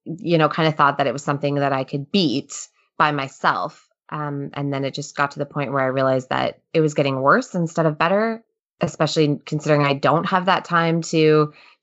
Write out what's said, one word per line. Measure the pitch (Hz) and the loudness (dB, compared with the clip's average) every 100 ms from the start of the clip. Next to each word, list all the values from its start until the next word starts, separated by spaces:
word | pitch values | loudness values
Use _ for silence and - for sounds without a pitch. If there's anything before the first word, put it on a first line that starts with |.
you | - 165 147 165 | -12 -8 0 2
know, | 151 | 2
kind | - 160 | 2 0
of | |
thought | 151 143 143 | 2 2 2
that | 135 | 0
it | |
was | 131 | -2
something | - 139 143 | -4 -4 -2
that | 143 139 | 0 0
I | 135 | -2
could | 135 143 139 | -4 -6 -2
beat | 202 160 120 - - - _ _ - | 0 2 0 -6 -12 -16 _ _ 0
by | 151 | 0
myself. | 147 135 - 170 117 101 - _ _ - | 0 -6 -4 -2 -2 -4 -8 _ _ -12
Um, | 151 147 143 139 | -8 -6 -6 -8
and | - 143 | -6 -4
then | 139 | -4
it | 139 | -4
just | 135 147 - | -6 -8 -4
got | 143 | -4
to | - | -4
the | 143 | -8
point | 147 135 | -6 -4
where | 135 | 0
I | 131 | 0
realized | 131 131 131 127 | 0 2 0 0
that | 135 131 - _ | -2 -2 -6 _
it | 165 | 0
was | 156 | 0
getting | 151 139 131 | 2 -2 0
worse | 139 196 262 | 2 2 2
instead | 185 165 - 160 | -4 -4 0 0
of | 151 | 2
better, | 165 196 226 226 _ _ _ - | 0 2 0 -4 _ _ _ -6
especially | 175 - 156 - 151 143 | -6 -2 -2 2 2 0
considering | - 151 147 147 | -4 -6 0 2
I | 143 | 2
don't | 139 139 151 | 2 2 2
have | 185 185 180 | 2 0 0
that | 175 | 0
time | - 170 165 165 | 0 0 2 0
to | 160 165 156 151 151 - - _ | 0 2 4 4 2 -4 -20 _